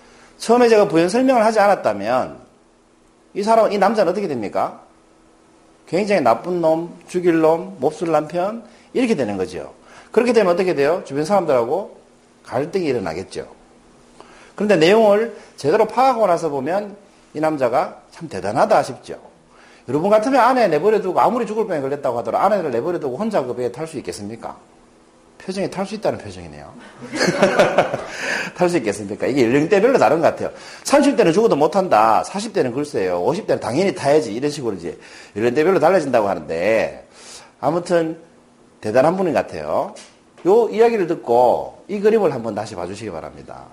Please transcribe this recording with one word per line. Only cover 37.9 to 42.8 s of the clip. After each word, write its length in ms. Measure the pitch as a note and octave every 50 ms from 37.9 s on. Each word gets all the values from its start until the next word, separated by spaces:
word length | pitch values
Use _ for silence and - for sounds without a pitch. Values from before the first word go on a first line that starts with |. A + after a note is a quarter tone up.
| F3 E3+ E3 D#3+ E3 - - _ _ _ _ _ _ _ _ _ _ _
대단한 360 | - G#2+ G#2+ B2+ C3+ E3 F#3 F#3+
분인 160 | F#3+ E3 B2
것 120 | F#2+ -
같아요. 480 | - G2 D#2+ D2 D2+ F2 A#2 D#3 G3+ G#3+ - - - _ _ _ _ _ - -
요 220 | E3+ G#3 A#3+ A3+ F#3+
이야기를 360 | G3 G#3+ A#3 A#3+ A#3 G#3 F3 D#3
듣고 760 | E3 - - - A#2 A#2+ B2+ A#2 F#2 D2+ C2+ C2 - - - -
이 120 | G3 G#3
그림을 320 | G3 A3 A3 A3 G3 D#3
한번 220 | C#3 A#2+ A2+ A2+ G#2
다시 200 | G#2 A2 A2+ A2
봐주시기 360 | F2+